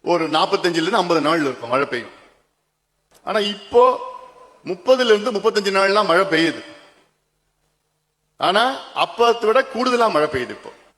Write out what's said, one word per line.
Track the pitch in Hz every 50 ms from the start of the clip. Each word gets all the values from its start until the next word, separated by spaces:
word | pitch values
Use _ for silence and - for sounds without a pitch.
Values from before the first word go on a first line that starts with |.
ஒரு | - 160 175 160 160 151
நாற்பத்தஞ்சுல | 151 160 190 - 196 190 - 175 170 165
இருந்து | 160 185 226
ஐம்பது | 220 180 175 170 160
நாள் | 139 147 165 165
இருக்கும் | 147 135 123 - 117 117
மழை | 123 135 139
பெய்யும். | 139 127 120 113 - - - _ _ _ _ _ _ _ _ _ _ _ _ _ _ _ _ _ _ _ _ _
ஆனா | - 196 220
இப்போ | 202 202 202 - - - - 240 247 254 240 - - - - - - - - - - - _ _ _
முப்பதுல | - 185 180 - 254 262 254 254
இருந்து | 233 214 208 208 208
முப்பத்தஞ்சு | 208 196 185 220 196 208 196 196
நாள்லாம் | 196 190 196 196 196 214 208
மழை | 175 165 180 190
பெய்யுது. | 147 160 160 165 160 143 - - - - - - _ _ _ _ _ _ _ _ _ _ _ _ _ _ _ _ _ _ _ _ _ _ _ _ _ _ _ _ _ _
ஆனா | _ - 165 185 208 233 262 269 - - - -
அப்பத்தை | 139 160 - - - 233 233 226 - -
விட | 214 220 262
கூடுதலா | 254 - - 220 254 254 240 240 233 214
மழை | 175 151 151 151
பெய்யுது | 147 131 123 104
இப்போ. | 104 - - - - _ _ _ _